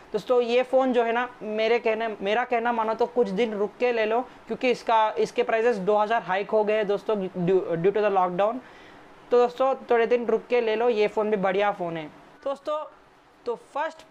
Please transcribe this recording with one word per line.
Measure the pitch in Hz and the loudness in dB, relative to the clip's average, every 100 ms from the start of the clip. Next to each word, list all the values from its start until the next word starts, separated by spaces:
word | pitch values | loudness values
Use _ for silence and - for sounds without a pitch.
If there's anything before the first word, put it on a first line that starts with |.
| - | -10
दोस्तों, | 208 - 247 | -8 0 0
ये | 240 240 | 2 2
phone | 254 262 262 | 2 2 2
जो | 240 | 2
है | 233 | 2
ना, | 233 247 - | 0 -2 -8
मेरे | 208 214 220 233 | -8 -2 2 2
कहने, | 226 220 226 208 | 0 -2 -2 -4
मेरा | 196 220 | -2 -2
कहना | 247 240 233 | 0 -2 0
मानो | 233 220 | 0 -2
तो | 220 233 | 0 0
कुछ | 247 214 | 0 0
दिन | 190 233 | 0 -2
रुक | 208 202 - | -2 -4 -2
के | 247 | -2
ले | 233 214 | 0 0
लो, | 226 | 0
क्योंकि | 254 - - 226 254 | -4 -10 -10 -4 -2
इसका, | 233 - 226 214 - | -2 2 2 2 0
इसके | 214 - | -2 -2
prices | 233 226 226 220 | 0 2 2 0
दो | 185 208 | 2 2
हज़ार | 208 233 | 2 0
hike | 170 185 202 | -2 -4 0
हो | 220 | 0
गए | 208 214 | 2 0
हैं | 202 | 0
दोस्तों, | 202 - 214 | -2 -2 -4
due, | 185 - 175 190 - 165 | -4 -2 2 2 2 0
due | 180 208 | 0 2
to | |
the | 208 196 | 2 2
lockdown। | 180 175 208 247 - - - - - - - | 0 0 -2 -2 -10 -20 -20 -20 -20 -18 0
तो | 240 | 2
दोस्तों, | 240 240 262 262 220 | 2 2 0 0 0
थोड़े | 240 233 | 2 4
दिन | 240 226 | 2 0
रुक | 220 - | -2 0
के | 240 | 0
ले | 226 220 | 0 0
लो, | 240 | 0
ये | 214 208 | 2 0
phone | 208 214 | 0 0
भी | 214 | 0
बढ़िया | 190 190 202 | 0 0 0
phone | 196 175 165 | -2 -6 -8
है | 151 - - - | -12 -16 -20 -12
दोस्तों। | 269 277 - 302 302 - - _ _ _ - | -10 -8 -6 -6 -8 -16 -20 _ _ _ -10
तो | |
first | 226 - 269 320 - - | -10 -8 -6 -6 -8 -10